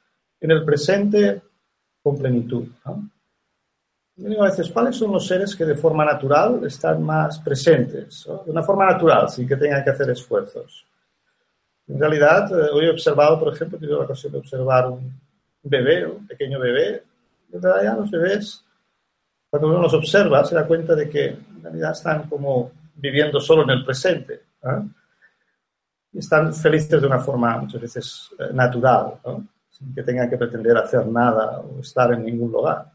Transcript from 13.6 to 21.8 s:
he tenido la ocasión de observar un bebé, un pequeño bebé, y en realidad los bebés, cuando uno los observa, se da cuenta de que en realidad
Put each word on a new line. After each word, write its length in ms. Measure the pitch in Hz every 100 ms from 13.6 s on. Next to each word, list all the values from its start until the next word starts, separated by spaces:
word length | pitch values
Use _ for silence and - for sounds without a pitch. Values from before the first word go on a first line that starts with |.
| 165 165
he 40 |
tenido 180 | 151 147
la 60 |
ocasión 280 | 135 131 143
de 60 | 139
observar 500 | - 131 127 127 127
un 320 | 127 127 - _ _ _ _
bebé, 420 | 143 135 127 175 175
un 200 | - -
pequeño 320 | - 135 135
bebé, 420 | 123 127 180 240 - _ _ _ _
y 60 | 175
en 60 |
realidad 360 | 180 190 208 220
los 120 | 208
bebés, 540 | 170 175 202 208 - _ _ _ _ _ _ _ _ _
cuando 180 | 147 156
uno 140 | 165
los 120 | 165
observa, 500 | 156 156 202 190 143
se 100 | 147
da 100 | 165
cuenta 300 | 151 165 165
de 140 | 156 143
que 180 | 147 135
en 360 | - - -
realidad 280 | 165 160